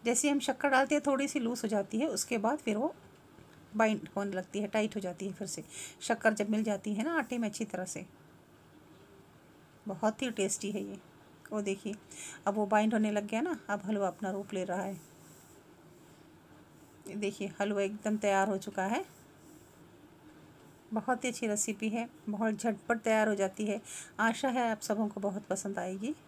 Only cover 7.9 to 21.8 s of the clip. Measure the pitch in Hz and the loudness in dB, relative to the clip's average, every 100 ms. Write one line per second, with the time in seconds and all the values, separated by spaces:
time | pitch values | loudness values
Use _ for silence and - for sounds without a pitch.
7.9 | - 180 - - - - - - - - | -8 -12 -18 -20 -20 -20 -20 -20 -20 -20
8.9 | - - - - - - - - - 214 | -20 -20 -20 -20 -20 -20 -20 -20 -14 -10
9.9 | 180 214 214 254 220 196 - 196 202 202 | 0 0 0 -4 0 0 0 -4 -4 -6
10.9 | 196 - - - - - 214 202 196 220 | -10 -16 -20 -20 -20 -8 -4 -2 -4 -6
11.9 | 208 - - - - - 208 202 214 220 | -10 -12 -16 -14 -4 -2 2 4 4 6
12.9 | 220 214 208 208 220 339 330 - 202 185 | 4 2 2 0 -2 0 -2 -4 -4 -2
13.9 | 208 190 175 196 196 202 190 180 180 190 | 0 0 0 -4 -4 -4 -4 -2 -2 -4
14.9 | 175 - - - - - - - - - | -8 -16 -20 -20 -20 -20 -20 -20 -20 -20
15.9 | - - - - - - - - - - | -20 -20 -20 -20 -20 -20 -20 -20 -20 -20
16.9 | - - 202 202 202 202 - 208 202 196 | -18 -12 -4 -4 -2 -6 -2 0 2 0
17.9 | 208 214 214 208 196 196 196 202 196 190 | -2 -2 2 4 4 4 0 -2 -2 0
18.9 | 240 381 - - - - - - - - | 0 -4 -12 -20 -20 -20 -20 -20 -20 -20
19.9 | - - - - - - - - - - | -20 -20 -20 -20 -20 -20 -20 -20 -20 -6
20.9 | 220 214 247 254 233 226 208 - 208 | -4 0 0 0 -2 0 0 0 -2